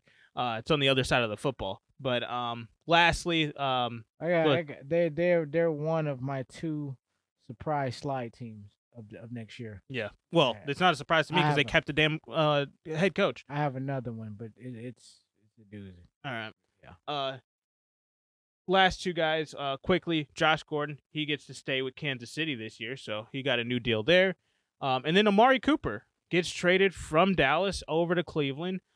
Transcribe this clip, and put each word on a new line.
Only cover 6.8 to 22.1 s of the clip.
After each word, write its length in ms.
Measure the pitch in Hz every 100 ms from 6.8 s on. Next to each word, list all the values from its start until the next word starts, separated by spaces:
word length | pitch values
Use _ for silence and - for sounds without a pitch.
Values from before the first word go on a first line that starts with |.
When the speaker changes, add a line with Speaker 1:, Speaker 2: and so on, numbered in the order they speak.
| 143 127 _ _ _ _ -
Speaker 2:
surprise 480 | 120 160 143 135 -
slide 380 | 147 131 117
teams 340 | - 117 107 101 _ _ 120
of, 100 | 107 95
of 80 | 113
next 260 | 117 107 -
year. 240 | 113 98 -
Speaker 1:
Yeah. 200 | 127 104 _ -
Well, 220 | 165 127 101
Speaker 2:
Yeah. 140 | 143
Speaker 1:
it's 80 | 139
not 140 | 185
a 20 | 139
surprise 280 | 143 160 147
to 60 |
me 60 | 156
Speaker 2:
I 40 |
Speaker 1:
'cause 120 | 151 147
they 60 |
Speaker 2:
have 60 | 123
a 20 |
Speaker 1:
kept 160 | 156 151
the 60 |
damn, 260 | 147 156 156 -
uh, 340 | 160 151 147 143 _ 160
head 300 | 156 190 -
coach. 300 | 180 - -
Speaker 2:
I 60 | 147
have 200 | 147 131
another 340 | 135 135 123
one, 240 | 113 110 104
but 100 | 113 -
it, 180 | 123 113
it's, 460 | 123 - - _ _ 95 107 _
it's 0 | 101
a 80 | 104
doozy. 180 | 98 90 90 _
Speaker 1:
All 80 | 143
right. 180 | 113 110 - _ _
Speaker 2:
Yeah. 80 | - 87 -
Speaker 1:
Uh, 300 | 147 135 131 _ _ _ _ _ _ _ _ _ _ _ _ -
last 340 | 190 185 -
two 120 | 185
guys, 420 | 165 156 160 147 -
uh, 200 | 139 135
quickly, 500 | - 180 175 160 147 -
Josh 280 | 156 156
Gordon, 360 | - 151 147 139 _
he 160 | 151 151
gets 200 | 143 -
to 60 |
stay 280 | 135 - 131
with 140 | 131 -
Kansas 360 | 147